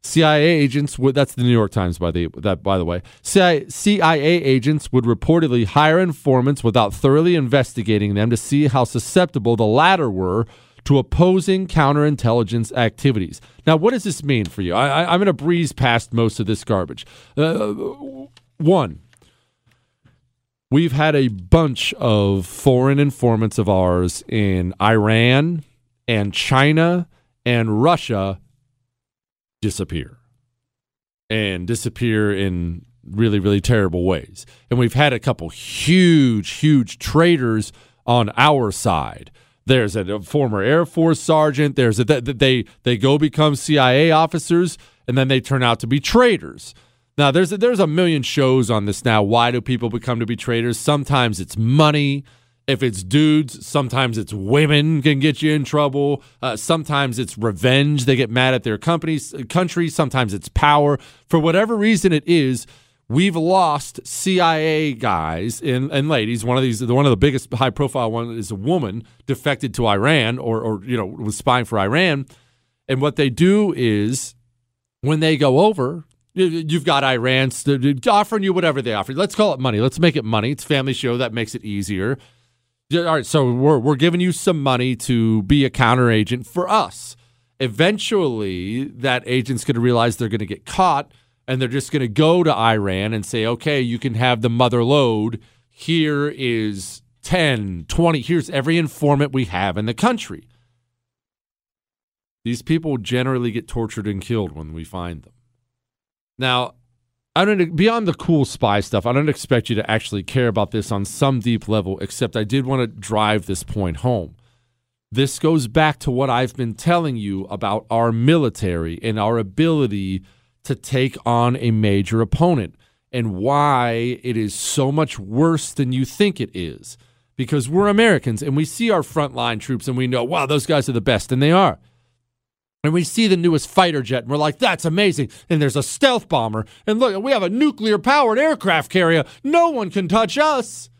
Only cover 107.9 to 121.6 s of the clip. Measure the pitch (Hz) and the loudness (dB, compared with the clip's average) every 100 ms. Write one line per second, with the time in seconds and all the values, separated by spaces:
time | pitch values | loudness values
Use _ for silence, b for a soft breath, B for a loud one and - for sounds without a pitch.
107.9 | 233 202 - - 160 135 - 113 101 98 | 2 -4 -4 0 0 0 -2 0 0 0
108.9 | 107 120 127 151 139 - 123 - 110 - | -2 0 -2 -2 -4 -2 -2 0 -4 -2
109.9 | 110 - 104 90 131 120 104 101 110 101 | -4 -2 -8 -4 -2 0 0 -2 -4 -4
110.9 | 104 98 - 139 131 113 113 - 107 92 | -6 -6 -2 0 0 -2 -4 -2 -2 -2
111.9 | 95 98 - 123 117 107 135 127 135 120 | -8 -10 -6 -4 -4 -2 -2 -2 -2 -4
112.9 | 107 98 107 107 107 - 92 - 104 92 | -8 -4 0 2 0 -2 -8 -6 -6 -4
113.9 | 76 127 117 80 - _ _ _ _ _ | -4 -2 -2 -6 -16 _ _ _ _ _
114.9 | _ _ 107 139 - 156 165 123 135 156 | _ _ -2 -2 0 0 0 0 0 0
115.9 | 147 - 127 135 120 127 - 120 104 - | 0 -4 -2 0 0 -2 -4 -8 -4 0
116.9 | 175 160 120 101 95 95 98 101 107 - | 0 0 -4 -4 -6 -6 -6 -4 -4 -2
117.9 | 113 117 113 123 165 135 - 101 85 82 | 0 0 2 2 2 2 -2 -4 -2 -4
118.9 | 82 113 107 104 117 101 95 165 156 127 | -6 -6 -2 0 -2 -4 0 0 2 0
119.9 | 101 95 95 92 b b b - 135 - | -2 -4 -6 -8 b b b -10 -8 -4
120.9 | 135 131 - - 117 120 123 | -2 -2 -2 0 2 2 0